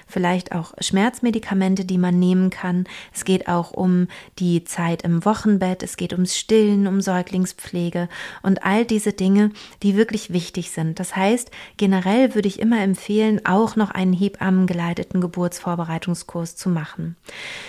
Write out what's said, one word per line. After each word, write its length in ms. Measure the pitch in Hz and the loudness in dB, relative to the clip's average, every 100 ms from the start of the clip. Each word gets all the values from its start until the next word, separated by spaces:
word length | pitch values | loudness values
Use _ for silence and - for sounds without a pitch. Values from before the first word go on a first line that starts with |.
| - | -8
vielleicht 460 | - 180 180 - | -2 0 0 -2
auch 220 | 175 165 - | -6 -6 -8
Schmerzmedikamente, 1040 | - 190 220 - 240 220 - 190 190 190 185 | -2 2 0 0 0 -2 -2 0 2 0 0
die 120 | 185 | 0
man 220 | 180 175 | 2 4
nehmen 300 | 180 185 185 | 4 4 2
kann. 340 | - 185 180 185 - - - | -2 -4 -2 -4 -8 -16 -8
Es 80 | |
geht 240 | - 185 - | 0 0 0
auch 240 | 175 170 | -2 -2
um 380 | - 185 180 180 - - - | -2 2 2 0 -4 -20 -4
die 280 | 180 170 165 | 0 0 -2
Zeit 380 | - 170 165 | -4 -2 -2
im 200 | 170 170 | 0 0
Wochenbett, 580 | 185 214 214 202 185 185 | 2 0 2 2 2 -2
es 140 | - - | -6 -6
geht 160 | 175 | -6
ums 260 | 180 180 - | -2 -2 -2
Stillen, 500 | - 220 208 202 196 | 2 4 6 4 2
um 120 | 190 | 0
Säuglingspflege 1120 | 190 180 180 185 185 - - 175 175 175 175 - - - | 0 -2 -2 -2 -2 -4 -8 -4 -2 -2 -6 -8 -14 -6
und 200 | - 190 | -2 0
all 200 | - 208 | 2 2
diese 300 | 226 214 208 | 2 0 0
Dinge, 380 | 208 185 196 208 208 - - | 0 4 6 4 0 -12 -2
die 140 | 202 196 | 2 4
wirklich 380 | 226 214 - | 2 0 -4
wichtig 380 | 175 170 - 170 | -4 -4 -8 -8
sind. 280 | - 160 165 | -4 -4 -4
Das 160 | 180 - | -6 0
heißt, 360 | 190 247 - - - - | 2 2 -2 -14 -18 0
generell 580 | 202 190 185 220 262 214 | 2 4 4 4 4 4
würde 140 | 202 | 0
ich 100 | - | 0
immer 240 | 220 233 | 2 2
empfehlen, 580 | 196 185 - 208 220 214 - | 2 0 0 2 4 2 2
auch 320 | 185 220 220 | 2 2 2
noch 140 | 202 | 0
einen 220 | - 185 | 0 0
hebammengeleiteten 1080 | 180 202 - 190 185 185 175 170 170 - 185 | 2 0 0 0 2 2 0 -2 -4 -4 -2
Geburtsvorbereitungskurs 1400 | 175 175 175 175 - 170 165 165 - 170 - 170 170 - | -2 -2 -4 -4 -6 -4 -4 -4 -4 -6 -6 -10 -10 -6
zu 120 | 190 | -2
machen. 460 | 170 151 - 160 170 - - - - | -2 -4 -8 -10 -10 -18 -16 -14 -14